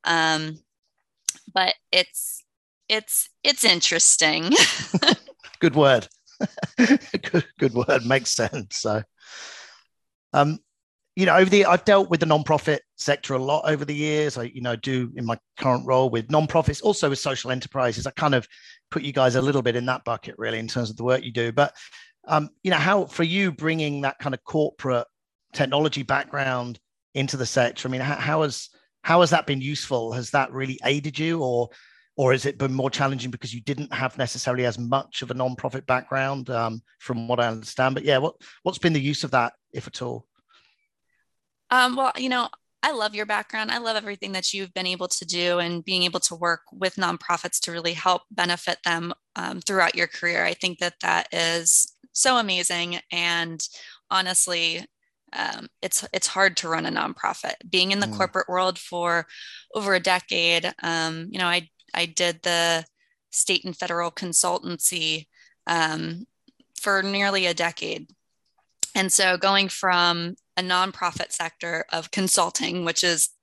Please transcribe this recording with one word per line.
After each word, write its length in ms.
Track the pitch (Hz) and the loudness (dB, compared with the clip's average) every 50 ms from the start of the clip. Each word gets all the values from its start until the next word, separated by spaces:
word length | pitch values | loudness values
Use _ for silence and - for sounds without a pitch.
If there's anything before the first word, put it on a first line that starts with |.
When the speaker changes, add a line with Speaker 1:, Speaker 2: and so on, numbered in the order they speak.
| - | 0
Speaker 1:
Um, 560 | - 170 165 160 160 160 156 156 156 160 156 _ _ _ _ _ _ _ _ _ _ _ _ _ - - - _ - | 2 2 2 4 2 2 0 -2 -6 -8 -12 _ _ _ _ _ _ _ _ _ _ _ _ _ -8 -8 -8 _ -4
but 220 | - 185 185 180 - _ _ _ | 0 0 2 2 0 _ _ _
it's, 540 | - 185 180 - _ - - - - - _ _ _ _ _ _ _ _ _ _ | 2 2 2 2 _ -10 -10 -8 -10 -12 _ _ _ _ _ _ _ _ _ _
it's, 400 | 214 220 214 - - - - - _ _ _ | -4 -4 -2 -2 -4 -4 -4 -4 _ _ _
it's 200 | 277 294 - - | 0 2 2 2
interesting. 880 | 220 180 175 - - 175 170 - - - - 165 156 151 - 165 180 277 - - - - - - - - 175 - | 2 2 2 2 0 2 4 4 4 4 4 4 2 2 0 2 4 6 6 6 4 2 -4 -6 -2 0 2 4
<laughs> 540 | 302 - - - - - _ - - - _ | 4 2 2 -2 -20 -20 _ -20 -20 -4 _
Speaker 2:
Good 140 | - 165 123 | 2 4 6
word. 340 | 151 147 139 131 113 104 - _ _ _ _ - _ | 8 8 8 8 6 2 -2 _ _ _ _ -6 _
<laughs> 380 | - - - - - - _ | -6 -6 -4 -8 -8 -6 _
Good, 680 | - 247 - 277 - - - - - - - - 175 - - _ - | 2 6 6 6 4 4 -4 -6 -6 -4 0 0 0 0 0 _ 0
good 160 | 147 135 113 | 0 2 2
word. 320 | 120 120 - 143 131 113 | 0 2 2 2 2 4
Makes 240 | 120 135 135 120 - | 4 2 4 4 0
sense. 460 | - - 113 107 - 143 101 98 - - | 0 0 0 -2 -2 -6 -8 -8 -10 -4
So, 240 | - 113 104 107 104 _ _ _ - - - - - - - - - - - - _ _ _ _ _ _ _ _ _ _ | -2 -2 -2 -2 -4 _ _ _ -20 -20 -18 -18 -16 -16 -18 -18 -20 -20 -20 -20 _ _ _ _ _ _ _ _ _ _
um, 260 | - 143 143 147 156 - _ _ _ _ _ _ _ _ _ _ _ | 2 4 4 4 2 -6 _ _ _ _ _ _ _ _ _ _ _
you 100 | 180 190 | 2 4
know, 100 | 180 160 | 6 8
over 140 | 180 190 185 | 8 8 8
the, 140 | 196 202 196 | 8 6 6
I've 200 | - 175 175 - | 6 4 4 6
dealt 260 | - 202 196 196 - | 6 6 6 6 4
with 100 | 170 156 | 2 2
the 60 | 170 | 4
nonprofit 520 | 165 156 156 147 - 156 147 - - 147 143 _ _ _ | 4 4 2 4 2 2 2 2 0 -2 -2 _ _ _
sector 380 | - - - 143 - - - 139 | -6 0 0 0 0 0 -4 -2
a 40 | 127 | -2
lot 300 | 131 135 147 156 - 160 | 0 0 0 0 2 0
over 160 | 151 143 147 | 0 0 -2
the 100 | 143 151 | -6 -4
years. 440 | 147 151 151 151 151 151 147 131 127 | -2 -2 0 2 2 0 0 -2 -4
I, 60 | 117 | -8
you 160 | 120 - 127 | -8 -8 -6
know, 160 | 120 123 117 | -4 -4 -4
do 360 | 113 - 139 131 127 123 120 - | -4 -4 -2 -2 -2 -2 -4 -6
in 100 | 127 123 | -6 -4
my 100 | 113 117 110 _ _ _ - | -4 -4 -4 _ _ _ -2
current 260 | - 135 123 123 123 | 2 2 2 2 2
role 260 | 139 131 127 131 131 | 2 2 4 4 2
with 180 | 113 117 110 117 | 0 -2 -2 2
nonprofits, 520 | 151 151 156 147 - 165 151 - 147 - | 2 2 2 4 2 2 2 2 0 2
also 280 | - 208 202 - - 143 | 0 0 2 2 2 0
with 80 | 139 - | 0 0
social 320 | - 143 135 120 - 123 | -2 -4 -4 -4 -2 -4
enterprises. 560 | 127 127 - - - 135 131 120 107 - - | -4 -4 -4 -6 -2 0 0 0 0 -2 -6
I 60 | 135 | -6
kind 240 | - - 156 147 139 | -4 0 2 4 4
of 100 | 123 110 - - - - - - _ _ _ | 2 0 -2 -18 -20 -20 -20 -20 _ _ _
put 100 | - 165 | -6 -4
you 100 | 135 143 | -4 -2
guys 220 | 131 139 131 127 120 | 2 4 4 4 4
a 80 | 131 | 4
little 200 | 131 143 139 139 | 2 4 2 2
bit 120 | 117 123 117 | 2 2 0
in 120 | 120 120 | 0 0
that 180 | 127 127 127 _ | -2 -2 -2 _
bucket, 320 | 117 117 107 - - - - | -6 -6 -6 -6 -14 -10 -6
really, 220 | 110 113 113 110 | -4 -4 -4 -4
in 80 | 113 110 | -6 -4
terms 220 | - 127 120 107 | -4 -4 -4 -4
of 60 | 110 | -6
the 60 | - 117 | -4 0
work 200 | 123 127 127 - | 2 2 2 0
you 80 | 127 | -4
do. 180 | 113 120 117 117 | -2 -2 -2 0
But, 240 | 113 143 143 143 - - - - - - - - _ _ _ - | 2 2 2 2 0 -12 -20 -20 -20 -20 -20 -20 _ _ _ 0
um, 220 | 160 151 151 151 _ _ | 0 0 0 -2 _ _
you 80 | _ 185 | _ 0
know, 60 | 180 | 2
how, 300 | 151 147 180 202 202 165 | 2 4 4 4 2 2
for 180 | 139 - - 170 | -2 -2 -2 -2
you, 260 | 165 175 196 202 185 | 0 2 0 0 0
bringing 520 | 151 123 151 160 160 160 156 147 143 143 | -2 -2 -2 -2 0 0 -2 -2 -2 -2
that 180 | 139 135 139 _ | -2 -4 -4 _
kind 120 | - 143 131 | -6 -6 -6
of 100 | - _ | -6 _
corporate 640 | - - 156 151 - _ - - 135 127 120 117 _ _ _ _ _ _ _ _ _ | -2 0 0 0 0 _ -4 -2 0 0 0 -2 _ _ _ _ _ _ _ _ _
technology 520 | - - 143 135 139 143 156 156 143 143 131 | -2 -2 0 2 2 2 2 2 0 -2 -2
background 720 | - 135 139 139 - - 143 135 131 127 123 120 123 117 - _ _ _ _ _ _ _ | 0 0 0 0 -2 -4 -4 -2 -2 -2 -2 -4 -8 -10 -12 _ _ _ _ _ _ _
into 220 | 135 135 135 - | -2 -2 -2 0
the 100 | 135 127 | -4 -4
sector, 420 | 113 - 135 123 120 - - - 131 | 0 2 2 2 2 0 -4 -6 -6
I 20 | |
mean, 100 | 127 127 | -4 -4
how, 140 | 127 139 147 | -2 -4 -2
how 280 | - 117 135 151 156 | -2 -2 0 0 0
has, 260 | 156 143 120 - - - _ _ _ _ _ _ | 0 0 -2 -6 -12 -14 _ _ _ _ _ _
how 180 | - - 165 175 | 0 4 6 6
has 100 | 180 151 | 8 6
that 160 | 170 165 - | 6 2 2
been 140 | - 143 135 | 0 -4 -4
useful? 520 | 131 139 147 143 - - 139 120 113 113 | -2 -4 -6 -6 -4 -2 -2 -2 -2 -2
Has 180 | 113 127 120 - | -4 -6 -6 0
that 220 | - 143 135 - | 0 0 0 0
really 260 | - 131 135 135 131 123 - | -2 -6 -6 -6 -6 -4 0
aided 340 | - 139 147 139 156 131 143 | 0 0 0 -2 -4 -6 -4
you, 220 | 156 165 170 165 | -2 -2 -2 -2
or, 260 | 143 127 123 120 120 - - - - - _ _ _ _ _ | -2 0 0 0 -2 -4 -6 -20 -20 -20 _ _ _ _ _
or 140 | - 135 127 | 2 4 4
has 140 | 135 131 - | 4 4 2
it 120 | 139 - - | -4 -2 0
been 140 | 135 135 131 | -2 -2 0
more 160 | 135 131 135 | 0 -2 -2
challenging 400 | - - 143 135 139 123 120 127 | 0 0 0 0 0 -2 -6 -8
because 200 | 117 123 - 117 113 | -10 -10 -10 -10 -10
you 60 | 120 | -10
didn't 300 | 110 - 143 135 151 - | -6 -6 -6 -6 -6 -8
have 260 | - - 135 131 - - | -6 -4 -4 -4 -2 -4
necessarily 480 | 131 117 - 127 - 131 123 123 123 | -4 -4 -4 -4 -2 -2 0 0 0
as 120 | 120 107 120 | -2 -2 -2
much 440 | 120 117 131 135 135 _ - - | -2 0 0 -2 -2 _ -10 -10
of 100 | 135 117 | -8 -6
a 20 | 127 | -4
nonprofit 520 | 127 127 127 127 123 - 135 127 135 - | -2 -2 -4 -4 -4 -6 -6 -6 -6 -2
background, 640 | - 127 127 127 - 135 135 135 135 139 135 127 127 | 0 0 0 0 -2 -2 -2 -2 -2 -4 -6 -6 -4
um, 320 | 131 117 117 113 113 113 _ _ _ _ | -2 -2 -2 -2 -4 -6 _ _ _ _
from 260 | - - 123 117 117 | -8 -6 -6 -6 -2
what 140 | 117 123 120 | -2 0 2
I 80 | 120 117 | 2 0
understand? 480 | 113 110 107 - - - 131 131 131 | 0 -4 -10 -10 -2 0 0 0 0
But 80 | 123 - | 0 0
yeah, 140 | 147 143 131 | 2 2 2
what, 180 | 139 165 - _ - - - _ | 2 0 -4 _ -20 -20 -20 _
what's 160 | _ 175 185 - | _ -6 -4 0
been 140 | - 175 | 0 2
the 80 | 160 147 | 2 2
use 240 | 135 143 147 - - | 0 -2 -2 -4 -4
of 80 | 139 | 0
that, 220 | 131 127 117 120 - _ _ _ | 0 0 0 0 -4 _ _ _
if 160 | - 131 - - | -12 -12 -12 -10
at 120 | - - | -12 -10
all? 240 | 127 123 120 117 - _ _ _ _ _ _ _ _ _ _ _ _ _ _ _ _ _ _ _ _ _ _ _ _ _ _ _ _ _ | -8 -8 -8 -10 -12 _ _ _ _ _ _ _ _ _ _ _ _ _ _ _ _ _ _ _ _ _ _ _ _ _ _ _ _ _
Speaker 1:
Um, 260 | 247 254 247 254 247 | 4 4 4 4 2
well, 160 | 269 269 262 - | 0 0 0 -2
you 120 | - 254 262 | -2 -4 -2
know, 200 | 254 247 240 - - _ _ _ _ _ | -2 -2 -2 -4 -8 _ _ _ _ _
I 100 | - 285 | -2 -2
love 220 | - 226 214 214 214 | 0 0 -4 -4 -4
your 120 | 202 214 | -4 -4
background. 440 | 208 214 208 208 _ - 220 220 220 | -2 -2 -4 -4 _ -6 -6 -4 -2
I 80 | 226 233 | -4 -4
love 180 | 240 226 220 | -2 -2 -4
everything 360 | 214 214 208 202 190 - 196 | -4 -4 -6 -10 -10 -10 -8
that 220 | 190 185 180 - - | -6 -4 -4 -4 -4
you've 180 | 196 196 180 | -4 -8 -8
been 140 | _ 185 185 | _ -6 -4
able 220 | 185 185 180 180 180 | -4 -4 -4 -4 -4
to 160 | - - 180 | -4 -6 -6
do 340 | 165 170 175 175 175 175 175 | -6 -4 -2 0 0 0 0
and 260 | 170 170 175 170 160 | 0 -2 -4 -6 -4
being 200 | - 190 185 180 | -4 -2 0 0
able 160 | 180 175 180 | 0 0 -2
to 140 | - - 180 | -2 -2 -2
work 280 | 165 175 170 165 165 _ _ | -2 -2 -2 -2 -2 _ _
with 220 | - 190 190 185 - | -10 -4 -4 -4 -2
nonprofits 640 | - 185 175 175 170 - - 175 170 - 175 - - | -2 -2 -2 -2 -4 -4 -4 -4 -4 -4 -4 -4 -4
to 120 | - - | -4 -4
really 200 | 170 170 165 170 | -6 -4 -4 -4
help 300 | 170 156 - 185 180 175 _ _ | -4 0 2 2 2 2 _ _
benefit 480 | 208 - 175 175 175 170 - - 180 - - | -4 -2 -2 -2 -2 -4 -2 -6 -6 -2 -2
them, 280 | 175 170 165 170 170 - _ _ _ _ | -2 -2 -2 -4 -8 -10 _ _ _ _
um, 240 | - - - - 185 | -8 -8 -8 -8 -6
throughout 340 | - - 196 190 175 165 - | -6 -2 2 2 2 2 2
your 120 | - 175 | 0 -2
career. 380 | 170 - - - 170 170 170 175 | -4 -4 -4 -4 -2 0 0 0
I 100 | 170 175 | -2 -2
think 240 | - - 185 175 - | -2 -4 -6 -4 -4
that 160 | 180 175 - _ | -6 -6 -6 _
that 260 | - 175 170 170 - - | -2 0 0 0 0 -2
is 640 | - 175 170 165 165 170 165 165 - - - - _ _ - _ | -4 -2 0 0 0 0 2 4 4 4 2 0 _ _ -20 _
so 260 | _ - - 269 254 240 | _ 0 2 4 4 2
amazing. 600 | 226 202 185 180 175 - 180 170 170 175 175 175 - _ | 2 0 -2 -2 -2 -2 -2 -2 -4 -4 -6 -8 -8 _
And 480 | - 170 175 170 170 170 165 165 165 156 - - - - - - - _ _ _ | -6 -2 -2 0 0 -2 -2 -6 -6 -8 -10 -10 -10 -16 -20 -20 -20 _ _ _
honestly, 760 | - 190 185 185 185 - - 185 175 170 170 165 165 165 202 - _ _ _ _ _ _ _ _ - | -2 -2 0 0 0 0 0 0 0 -2 -2 -2 -4 -6 -10 -14 _ _ _ _ _ _ _ _ -8
um, 320 | - - - - - 113 - _ _ | -6 -6 -6 -6 -10 -14 -18 _ _
it's, 240 | - 185 - - - - | -6 -4 -4 -4 -4 -4
it's 160 | - 185 - - | -4 -4 -4 -2
hard 280 | - 190 196 190 175 - | 0 2 2 2 2 -2
to 100 | - 165 | -4 -2
run 180 | 165 160 156 | -4 -2 -2
a 40 | 151 | -2
nonprofit. 640 | 165 165 - - - - - - - - - - - - - 170 | -2 -2 -4 -4 -6 -4 -4 -4 -4 -4 -8 -10 -10 -10 -8 -2
Being 240 | - 185 180 190 | 0 0 2 2
in 80 | 196 202 | 2 0
the 60 | 202 | -2
Speaker 2:
Mm. 60 | 202 208 | -2 0
Speaker 1:
corporate 320 | 202 190 185 - 185 175 - | -2 -2 -2 -2 -4 -4 -2
world 300 | 180 180 185 185 180 180 | 0 0 0 0 -2 -4
for 480 | - - 180 175 175 175 170 170 160 _ - - - - - - - _ - | -12 -10 -6 -4 -2 0 0 -2 -2 _ -14 -18 -18 -18 -18 -20 -20 _ -8
over 200 | 220 208 196 190 | -4 0 0 0
a 60 | 185 | 2
decade, 720 | 170 202 185 180 - - 196 180 170 170 170 170 170 180 - - | 2 2 0 0 -2 -4 -2 0 2 2 2 2 0 -4 -8 -6
um, 460 | - 170 165 165 165 160 160 160 165 185 | -6 -4 -2 -2 -2 -4 -4 -6 -10 -8
you 80 | 220 185 | -6 -2
know, 100 | 180 175 | -2 0
I, 200 | 175 175 170 165 _ _ _ _ | 0 -2 -4 _ _ _ _ _
I 140 | - - 170 | -4 -4 -4
did 340 | 170 160 - 180 175 170 165 | -4 -2 -2 -2 -2 -2 -2
the 420 | - 175 175 170 170 170 170 165 160 _ _ _ _ _ _ _ _ _ | -2 -2 0 2 2 2 0 0 -2 _ _ _ _ _ _ _ _ _
state 340 | - - - - 190 - - | -4 -2 0 0 0 -2 -2
and 120 | 185 170 | -6 -8
federal 340 | - 190 180 175 170 175 170 | -8 -6 -4 -2 -2 -4 -4
consultancy, 1160 | _ - - 175 165 - - 180 175 175 - 180 175 160 - - 180 170 160 156 156 156 156 _ _ _ - _ _ _ _ | _ -8 -8 -2 0 2 2 2 0 -2 -4 -6 -8 -2 -2 -2 -2 -2 -2 -2 -4 -4 -6 _ _ _ -20 _ _ _ _
um, 600 | - 170 170 160 160 156 160 160 165 165 175 226 _ _ _ _ _ _ _ _ _ _ - | -2 0 0 0 0 -2 -4 -6 -6 -8 -10 -12 _ _ _ _ _ _ _ _ _ _ -6
for 220 | - 208 196 190 | -2 0 0 0
nearly 420 | 190 196 196 202 202 202 196 196 185 | 0 -2 -2 0 0 0 2 2 0
a 80 | 175 | 0
decade. 560 | 170 165 170 170 - - - - 170 160 - _ _ _ _ _ _ _ _ _ _ _ _ _ _ _ - - - | 0 0 -2 -4 -4 -6 -10 -8 -8 -10 -12 _ _ _ _ _ _ _ _ _ _ _ _ _ _ _ -8 -4 0
And 180 | 196 190 190 | -2 0 2
so 240 | - - 196 185 185 | 2 4 4 4 2
going 320 | 175 196 196 196 196 196 190 | 4 2 4 4 4 4 2
from 680 | - - - 185 180 175 175 175 170 170 170 175 185 _ _ _ _ | -2 -2 0 2 4 4 4 4 2 0 -2 -6 -8 _ _ _ _
a 60 | - | -6
nonprofit 680 | 185 185 180 180 185 190 185 - 185 175 - - 180 - | -2 0 0 0 0 0 -2 -4 -6 -4 -4 -4 -8 -6
sector 540 | - - 175 160 _ _ - 170 170 160 - - | -6 -6 -6 -8 _ _ -8 -6 -4 -6 -4 -4
of 180 | - 165 160 - | -6 -6 -6 -6
consulting, 720 | - 208 190 190 - - 175 170 - - 269 175 175 180 175 | -4 -2 0 2 2 2 2 2 0 -4 -4 -2 -4 -2 -2
which 200 | 165 170 - - | -2 0 2 2
is 260 | 180 170 156 - - - _ | 2 2 2 0 -2 -2 _